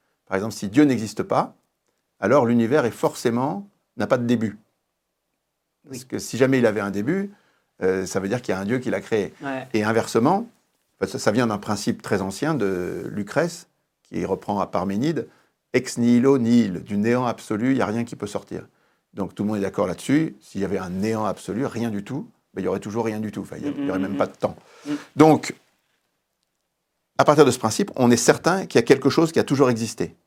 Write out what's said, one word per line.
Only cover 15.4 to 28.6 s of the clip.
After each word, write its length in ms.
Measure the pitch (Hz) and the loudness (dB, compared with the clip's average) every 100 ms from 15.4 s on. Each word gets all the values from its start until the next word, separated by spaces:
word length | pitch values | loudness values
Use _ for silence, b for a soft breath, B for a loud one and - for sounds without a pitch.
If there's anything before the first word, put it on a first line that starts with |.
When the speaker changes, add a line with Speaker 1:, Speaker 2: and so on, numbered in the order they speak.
| b b - | b b -4
Speaker 1:
ex 240 | 127 123 123 | -2 -2 0
nihilo 400 | 120 120 135 139 | 4 6 6 4
nihil, 440 | 113 120 104 85 | 4 4 4 -4
du 140 | - 101 | -4 -2
néant 300 | 113 123 123 | 0 0 0
absolu, 460 | 110 - 107 127 | -6 -4 -2 0
il 20 | 131 | 0
n'y 60 | |
a 40 | 98 | 0
rien 180 | 117 | -2
qui 120 | 117 - | -6 -8
peut 100 | 104 | -8
sortir. 400 | 95 - 90 - _ _ _ _ | -8 -10 -14 -14 _ _ _ _
Donc 200 | - 92 | -8 -8
tout 80 | - | -4
le 60 | 104 | -4
monde 100 | 107 | -2
est 40 | |
d'accord 240 | 95 101 92 | -2 -2 -2
là-dessus, 500 | 87 - 147 160 - | -4 0 0 0 -6
s'il 200 | - 98 | -12 -6
y 20 | |
avait 140 | 92 95 | -4 -4
un 120 | 92 | -4
néant 340 | 92 107 110 104 | -4 -2 -2 -2
absolu, 400 | - - 101 135 | -6 -8 -6 -4
rien 240 | 113 117 | -4 -4
du 140 | 101 | -6
tout, 220 | 101 135 - _ _ | -8 -10 -10 _ _
ben, 60 | - | -6
il 60 | 92 | -4
y 20 | |
aurait 120 | 98 | -4
toujours 260 | 104 113 113 | -4 -4 -4
rien 120 | 107 | -4
du 140 | 107 | -8
tout, 80 | 98 | -8
enfin, 160 | 87 - | -12 -10
il 60 | |
y 40 | 143 | -8
a, 20 | |
Speaker 2:
Mm, 40 | 143 | -6
Speaker 1:
il 80 | 139 | -4
y 40 | |
aurait 80 | 95 | -4
Speaker 2:
mm, 40 | |
Speaker 1:
même 100 | - | -4
Speaker 2:
mm, 60 | - | -2
Speaker 1:
pas 80 | - | -4
de 100 | - | -2
temps. 200 | - - B B 147 | -6 -6 B B -8
Speaker 2:
mm. 40 | 147 B 131 | -8 B 6
Speaker 1:
Donc, 380 | 156 139 - - _ _ _ _ _ _ _ _ _ _ _ _ _ _ _ - | 6 6 0 -12 _ _ _ _ _ _ _ _ _ _ _ _ _ _ _ 2
à 60 | |
partir 200 | 147 151 | 4 8
de 60 | 135 | 6
ce 80 | - | 6
principe, 320 | 110 - - - | -2 -2 -4 2
on 140 | 120 | 4
est 60 | 120 | 4
certain 500 | - 143 165 185 | 4 4 2 0